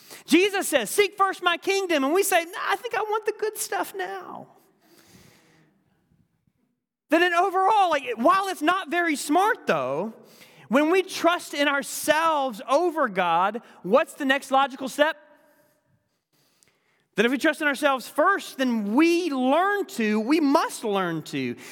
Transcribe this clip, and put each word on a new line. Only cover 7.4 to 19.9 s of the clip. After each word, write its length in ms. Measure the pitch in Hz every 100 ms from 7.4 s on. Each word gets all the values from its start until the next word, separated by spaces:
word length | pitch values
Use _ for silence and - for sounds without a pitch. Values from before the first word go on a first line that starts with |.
| 381 359 381 427 370
like, 240 | 302 254 220
while 320 | 269 381 392
it's 140 | 339
not 260 | 294 370 330
very 260 | 339 339
smart, 520 | 285 - 320 415 480 -
though, 480 | 165 127 143 214 - - - - - -
when 220 | 240 302
we 120 | 381
trust 500 | 370 - 330 349 -
in 160 | 302 285
ourselves 920 | 277 - - - 302 330 311 262 208 -
over 400 | 277 359 311 262
God, 520 | 185 175 165 190 220 - -
what's 320 | 175 240 320
the 100 | -
next 260 | 277 269 -
logical 380 | 262 277 269 269
step? 300 | - 302 311 - _ _ _ _ _ _ _ _ _ _ _ _ _ _ _ _ _ _ -
That 80 |
if 60 | 233
we 80 | 262
trust 220 | 311 294
in 80 | 302
ourselves 400 | 262 285 262 -
first, 500 | - 339 392 - -
then 360 | 262 226 202
we 360 | 226 339 339 359
learn 560 | 269 254 294 381 403
to, 320 | -